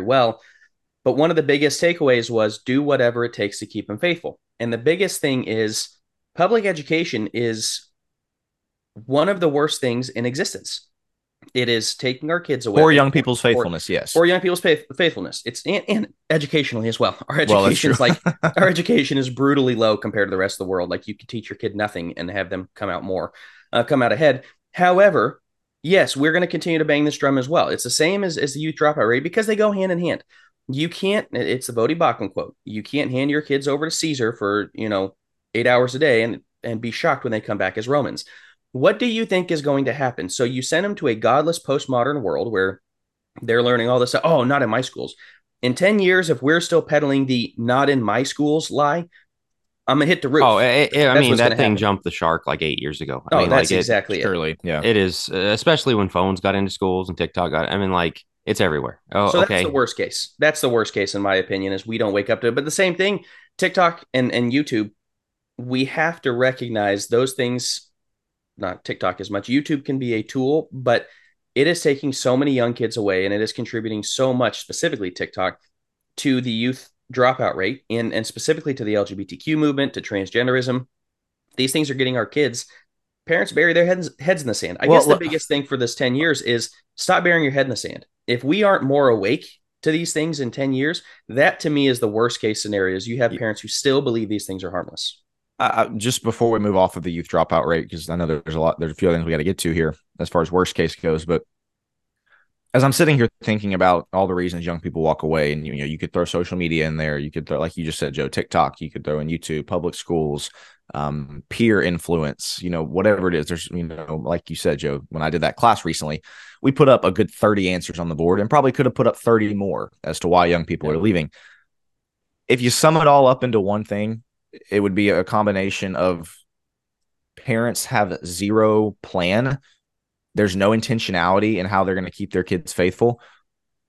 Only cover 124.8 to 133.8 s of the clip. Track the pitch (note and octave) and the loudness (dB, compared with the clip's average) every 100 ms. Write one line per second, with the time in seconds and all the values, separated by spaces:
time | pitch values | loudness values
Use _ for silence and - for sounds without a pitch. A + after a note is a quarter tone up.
124.8 | G2+ F#2 G2+ E2+ F#2+ A2 G#2 G2 G2 - | 2 2 2 2 2 0 2 0 -2 -4
125.8 | F#2+ F#2 F2+ E2+ E2 - _ _ _ _ | -4 0 0 -2 -8 -20 _ _ _ _
126.8 | _ _ _ _ _ - - A2+ A#2 A2 | _ _ _ _ _ -12 -4 -2 -2 -4
127.8 | - A#2+ G2 E2+ F2 F2 G2+ A2 A2 G#2+ | -2 0 0 -2 -8 -4 0 4 4 4
128.8 | G#2+ - - F#2 F2 G#2 C3 C#3+ _ _ | 0 -4 -6 -2 2 2 0 -4 _ _
129.8 | _ _ _ _ _ - G#2 F#2+ G2 A2+ | _ _ _ _ _ 0 0 2 2 2
130.8 | - A2+ - F#2 E2+ G2 G#2+ G2+ F#2 G2 | 0 -4 -2 0 2 2 2 0 0 0
131.8 | F#2+ F#2+ F2+ - G2+ F#2 F2+ F#2 - - | 0 -2 -6 -10 -4 -4 -2 -4 -4 0
132.8 | F2+ - A#2+ B2 - _ _ _ _ _ | 0 2 0 0 -12 _ _ _ _ _